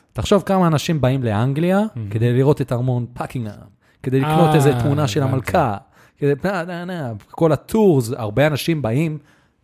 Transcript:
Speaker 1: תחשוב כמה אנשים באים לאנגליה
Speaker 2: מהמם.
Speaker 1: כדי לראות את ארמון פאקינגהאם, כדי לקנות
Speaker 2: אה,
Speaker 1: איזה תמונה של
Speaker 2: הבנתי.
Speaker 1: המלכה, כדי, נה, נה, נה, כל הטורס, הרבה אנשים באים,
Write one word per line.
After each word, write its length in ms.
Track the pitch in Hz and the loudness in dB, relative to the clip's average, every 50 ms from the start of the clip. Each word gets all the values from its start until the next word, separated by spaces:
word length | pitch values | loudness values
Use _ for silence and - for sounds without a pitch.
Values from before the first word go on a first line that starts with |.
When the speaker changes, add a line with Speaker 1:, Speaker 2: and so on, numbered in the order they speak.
| _ _ - | _ _ -10
Speaker 1:
תחשוב 300 | - 95 - 208 190 - | -8 0 2 2 2 2
כמה 220 | - 196 190 180 165 | 2 2 2 2 2
אנשים 340 | 156 135 - - 165 147 | 2 0 0 -2 -2 0
באים 220 | 135 127 135 139 123 | 0 0 0 0 -2
לאנגליה 580 | 113 101 101 120 135 135 151 170 180 185 202 220 220 - | -2 0 0 0 0 0 0 0 0 0 0 0 -2 -6
Speaker 2:
מהמם. 140 | 120 107 98 | -10 -10 -6
Speaker 1:
כדי 240 | 101 110 117 120 120 | -4 0 0 2 2
לראות 280 | 127 131 143 143 - | 2 4 2 2 2
את 100 | 135 - | 0 -4
ארמון 340 | 123 120 127 131 123 123 117 117 - | -4 -2 -2 -2 -2 -2 -4 -6 -10
פאקינגהאם, 440 | - 156 - - 131 113 104 101 - - - _ _ _ _ _ _ - | -12 -12 -10 -8 -10 -10 -10 -12 -16 -20 -20 _ _ _ _ _ _ -6
כדי 160 | 135 127 135 | -2 -2 0
לקנות 300 | 139 151 156 170 170 156 | 0 2 4 4 4 6
Speaker 2:
אה, 60 | 156 | 6
Speaker 1:
איזה 180 | 156 135 147 131 - | 6 4 4 4 2
תמונה 280 | - 147 143 151 151 - | 0 0 0 0 0 -2
של 160 | - 156 135 | -2 -2 -2
Speaker 2:
הבנתי. 100 | 131 135 | 0 -2
Speaker 1:
המלכה, 420 | 131 - - - 180 147 117 98 104 - _ _ _ _ _ _ - | -2 -4 0 0 2 2 2 -2 -6 -10 _ _ _ _ _ _ -4
כדי, 160 | 147 139 143 131 170 | 0 0 0 0 -2
נה, 200 | 190 202 175 165 | -4 -4 -4 -6
נה, 220 | 180 175 170 175 | -6 -8 -10 -8
נה, 260 | 180 185 170 143 120 113 101 - _ | -8 -8 -8 -8 -8 -10 -10 -14 _
כל 200 | - - 165 160 | -4 0 2 2
הטורס, 600 | 151 - - - - 220 214 190 156 135 117 110 131 123 | 2 0 -2 -2 0 2 4 4 4 4 2 -2 -6 -6
הרבה 300 | 113 104 104 123 143 156 | -6 -4 0 2 2 2
אנשים 340 | 147 - - - 165 151 | 0 -2 -2 -2 -4 -2
באים, 360 | 127 110 117 143 170 160 156 147 - _ _ _ _ _ _ _ | -2 -2 -2 0 -2 -2 -4 -8 -12 _ _ _ _ _ _ _